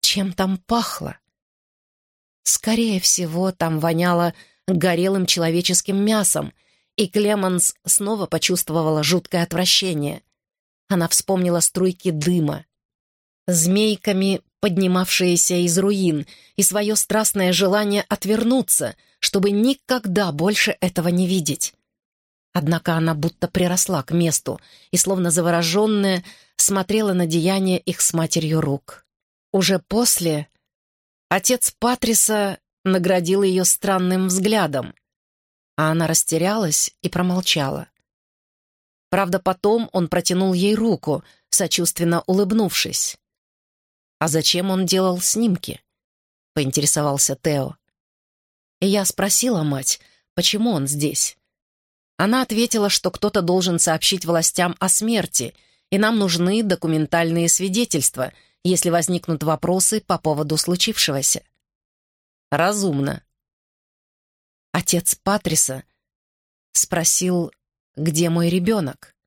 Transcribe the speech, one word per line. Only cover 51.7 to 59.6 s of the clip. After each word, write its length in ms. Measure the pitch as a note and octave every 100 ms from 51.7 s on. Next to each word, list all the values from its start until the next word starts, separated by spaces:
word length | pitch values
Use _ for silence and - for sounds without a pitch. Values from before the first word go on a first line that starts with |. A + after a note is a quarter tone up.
| _ _ _ _ _
Она 260 | G3 B3
ответила, 460 | C4 G#3+ A#3 A3+ G3+
что 220 | - F#3
кто-то 320 | - G#3 G#3
должен 360 | F3 F#3 F#3 E3+
сообщить 460 | - D#3+ - F#3+
властям 500 | E3 E3+ E3 - F3+ E3+
о 80 | F#3+
смерти, 680 | - A3 A3+ E3+ - A#2+ - _ _ _
и 80 | G3
нам 200 | G#3+ A3+
нужны 440 | G3 E3+ F3 G#3
документальные 840 | G#3+ F3 D#3+ D#3 D3+ E3+ E3 E3 E3+
свидетельства, 840 | - G3 F#3+ A#3+ D#3+ - - B2+ - _ _
если 260 | F3 F3+ F3+
возникнут 520 | E3+ E3 F3 - D#3+
вопросы 580 | D3+ D#3